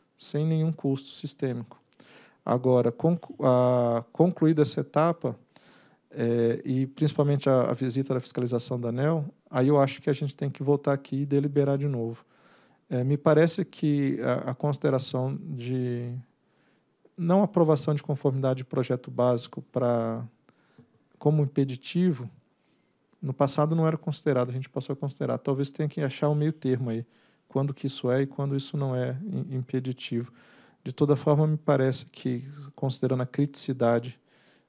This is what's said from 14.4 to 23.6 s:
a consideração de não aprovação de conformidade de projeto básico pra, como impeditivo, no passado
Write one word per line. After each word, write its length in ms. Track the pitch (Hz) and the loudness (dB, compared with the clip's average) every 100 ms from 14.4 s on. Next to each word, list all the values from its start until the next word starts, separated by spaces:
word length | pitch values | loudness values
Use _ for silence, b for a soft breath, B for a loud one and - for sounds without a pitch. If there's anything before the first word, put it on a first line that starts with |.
| - | -2
a 20 | 127 | -2
consideração 840 | 151 139 147 135 127 131 131 143 | -2 0 0 0 -2 -2 -4 -4
de 760 | 165 139 120 127 123 120 120 123 123 _ _ _ _ _ _ _ _ - | -8 -8 -4 -4 -2 -4 -6 -10 -14 _ _ _ _ _ _ _ _ -4
não 240 | 170 185 | 2 4
aprovação 540 | 202 196 156 147 - 147 | 4 4 4 4 2 -2
de 80 | |
conformidade 560 | - 139 143 135 131 131 | -2 -2 0 0 0 -2
de 40 | |
projeto 460 | 131 135 123 123 - | -2 -2 -2 -4 -4
básico 520 | 123 123 120 - - - | 0 2 2 -2 -12 -8
pra, 520 | 127 123 120 113 113 117 - _ _ _ - _ _ _ _ | -2 0 0 -2 -4 -8 -16 _ _ _ -20 _ _ _ _
como 240 | 147 156 | 2 2
impeditivo, 880 | 139 143 135 127 - 170 180 135 120 - _ _ _ _ _ _ _ _ | 2 0 -2 -4 -4 0 2 0 -6 -16 _ _ _ _ _ _ _ _
no 140 | 147 | -8
passado 420 | 123 139 156 | 0 0 2